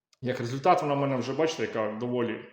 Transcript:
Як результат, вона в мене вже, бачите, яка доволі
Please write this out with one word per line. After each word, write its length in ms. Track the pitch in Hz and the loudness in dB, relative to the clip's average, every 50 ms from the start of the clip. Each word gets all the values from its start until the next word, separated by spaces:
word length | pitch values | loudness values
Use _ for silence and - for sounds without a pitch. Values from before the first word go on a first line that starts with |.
| _ _ _ - | _ _ _ -8
Як 180 | 123 123 123 - | -6 -4 -4 -4
результат, 420 | 120 117 131 135 156 185 175 - | -4 -6 -6 2 4 6 6 6
вона 120 | 156 147 143 | 4 0 0
в 40 | |
мене 180 | 139 139 135 135 | 2 2 0 0
вже, 180 | 120 110 135 131 | 0 -2 -2 0
бачите, 280 | 151 165 160 - 123 | 0 0 0 0 -2
яка 360 | 110 104 - 113 107 107 107 110 | -4 -2 0 -2 -2 -2 -2 -4
доволі 400 | 120 120 123 123 117 107 107 - - - | -4 -2 0 0 0 0 -2 -6 -8 -16